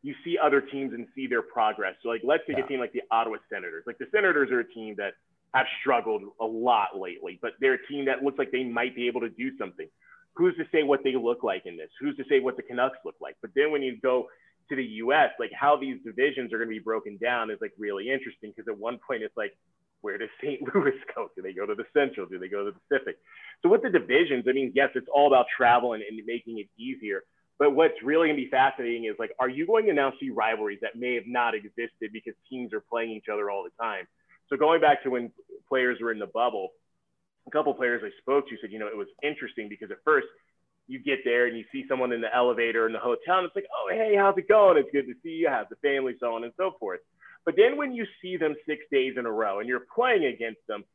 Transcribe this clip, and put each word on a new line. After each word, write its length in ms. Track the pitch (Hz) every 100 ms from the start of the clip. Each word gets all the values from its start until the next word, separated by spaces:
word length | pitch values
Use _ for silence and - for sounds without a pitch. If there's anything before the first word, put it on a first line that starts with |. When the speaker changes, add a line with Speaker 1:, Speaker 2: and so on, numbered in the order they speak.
Speaker 1:
you 120 | 139 135
see 120 | 170 170
other 220 | 151 139
teams 320 | 135 139 135
and 140 | 117 117
see 120 | - 131
their 160 | 120
progress. 540 | 110 - 110 104 98 95
So, 80 | 120
like, 100 | 113
let's 240 | 117 160 -
take 120 | 139
Speaker 2:
Yeah. 60 |
Speaker 1:
a 40 | 127
team 120 | 135
like 120 | 120
the 100 | 123 -
Ottawa 280 | 113 117 107 _
Senators. 340 | 101 90 82 -
Like, 100 | 117
the 100 | 131
Senators 380 | 214 190 156 127
are 100 | 123
a 80 | 117
team 260 | 113 110 101
that 180 | 101 - _ _ _
have 120 | 131 131 -
struggled 420 | 135 123 110 107 101 _
a 60 |
lot 540 | 110 113 123 117 98 98
lately, 400 | 92 85 90 90
but 140 | 117 -
they're 140 | 135
a 120 | 127 -
team 180 | 143 139
that 160 | 127
looks 160 | 139 135
like 120 | 135
they 140 | 127
might 300 | 127 120 123
be 120 | - 120
able 160 | 120
to 80 | 113
do 260 | - 131 -
something. 320 | 101 - - _ _ - _ -
Who's 200 | 180 175
to 100 | 156
say 140 | 165
what 180 | 143 139
they 140 | 139 127
look 260 | 117 120
like 240 | 113 95 92
in 100 | 85
this? 140 | 78 -
Who's 180 | 143 135
to 80 |
say 160 | 135 139
what 160 | 127 127
the 60 |
Canucks 360 | - 123 131 -
look 120 | 85 -
like? 160 | 69 -
But 80 | 110
then 180 | 135 151
when 100 | 147
you 140 | 135 120
go 340 | 131 127 123 - _ _ _
to 80 | 135
the 80 |
U 280 | 120 110 117
S, 200 | 151 135 -
like, 140 | 113
how 240 | - 143 147
these 240 | 135 127
divisions 500 | 113 107 139 135 120
are 60 | 110
gonna 120 | 113
be 80 | 110
broken 380 | 98 110 107 101
down 340 | 117 123 110
is, 100 | 107
like, 120 | 104 98
really 340 | 104 98 110
interesting, 420 | 135 131 - 107
'cause 160 | 101 110
at 100 | 104
one 200 | 110 120
point 240 | - 120
it's 140 | 107 -
like, 200 | 104 _ _ _ _ _
where 140 | 104 98
does 140 | 113
<laughs> 60 | -
Saint 220 | - 135 135
Louis 200 | 202 143 - -
go? 160 | - 107 -
Do 60 |
they 100 | 92
go 140 | 92 104
to 80 |
the 100 | 104 117
Central? 340 | 147 139 131 90
Do 120 | 90
they 100 | 92
go 160 | 101
to 60 | 101
the 100 | 98 _
Pacific? 300 | 135 - - _ - - -
So 80 | 165
with 140 | 214
the 80 | 233
divisions, 580 | 175 123 131 170 131 117
I 40 |
mean, 200 | 131 131
yes, 180 | - 139
it's 140 | 131 123
all 180 | 143 147
about 200 | 135 120
travel 380 | - 123 120 123
and, 100 | 110
and 220 | 104 110
making 340 | 107 117 113 113
it 100 | 98 _
easier. 460 | 120 131 107 98 - _ _ _
But 140 | 147
what's 280 | 139 160 160
really 260 | 117 156 165
gonna 80 | 147
be 120 | 131
fascinating 560 | 135 135 135 120 117
is, 140 | 113 104
like, 160 | 113 -
are 100 | 127
you 160 | 131 170
going 180 | 220 214
to 60 |
now 200 | 147 135 135
see 120 | 135
rivalries 500 | 110 110 110 107 101
that 160 | 113 117
may 200 | 123 120
have 100 | 107
not 280 | 123 120
existed 560 | 110 104 - 117 _ 110
because 220 | 110 117 104 _
teams 240 | 131 120
are 80 | 107
playing 300 | _ 117 117
each 180 | 107 -
other 220 | 104 101
all 140 | 98
the 60 | 90 _
time? 280 | 113 101 90 _ _ _ _
So 80 | 135
going 240 | 151 165
back 220 | 156 143
to 80 | 135
when 220 | 123 120 _ - - _
players 320 | 131 127 120
were 120 | 117
in 60 | 110
the 80 | 98
bubble, 440 | 110 123 110 95 _ _ _ _ _ _ _ -
a 40 |
couple 240 | 151 147
players 280 | 127 127 117
I 80 | 104 -
spoke 300 | - 143 139
to 80 | 110
said, 140 | 107
you 60 | 107
know, 80 | 107
it 100 | 107
was 120 | 98 _
interesting 460 | 143 - 123 - 104
because 220 | 104 104
at 80 | 98
first 220 | - 147 - _ _ _ _ _ _
you 120 | 131
get 240 | 139 131
there 220 | 131 120 120
and 100 | 117
you 80 | 107
see 160 | 135 135
someone 260 | 131 127
in 80 | 117
the 140 | 113
elevator 520 | 120 123 117 117 113 113
in 60 |
the 60 | 110
hotel 400 | 120 117 - 185
and 80 | 175
it's 100 | 196
like, 100 | 196
"Oh, 160 | - 220
hey, 240 | 220 220
how's 220 | 202 196 190
it 100 | 196
going? 280 | 214 202 165
It's 140 | 135
good 160 | 143 127
to 80 | 120
see 80 | 165 160
you. 120 | 165
How's 200 | 127 104
the 80 | 113
family?" 400 | 143 139 131 120
So 160 | 120
on 100 | 113
and 80 | 117 -
so 160 | 185
forth. 280 | - 104 90 _ _ - -
But 120 | - 165
then 200 | 226 285
when 160 | 285
you 140 | 247 214 -
see 160 | 180 180
them 200 | 156 151 -
six 180 | 151 -
days 260 | 139 131 127
in 80 |
a 80 | 120
row 280 | 107 107 98
and 80 | 113
you're 180 | 123 -
playing 300 | - 247 220
against 420 | 143 110 117 110 -
them 180 | 104 101